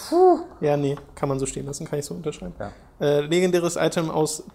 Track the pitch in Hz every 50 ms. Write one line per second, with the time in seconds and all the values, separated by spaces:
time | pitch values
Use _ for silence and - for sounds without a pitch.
0 | - - 311 349 370 370 349 320 339 - - - - 147 147 147 143 139 143 143
1 | - - - - - 143 135 135 135 135 - 139 135 139 143 - 165 - - 147
2 | 139 - 170 180 160 151 147 - 190 180 175 - 107 104 - - - - - -
3 | 165 147 147 147 147 151 165 180 185 185 180 175 170 170 170 - 160 165 - 180
4 | 165 160 160 160 156 151 - - - - -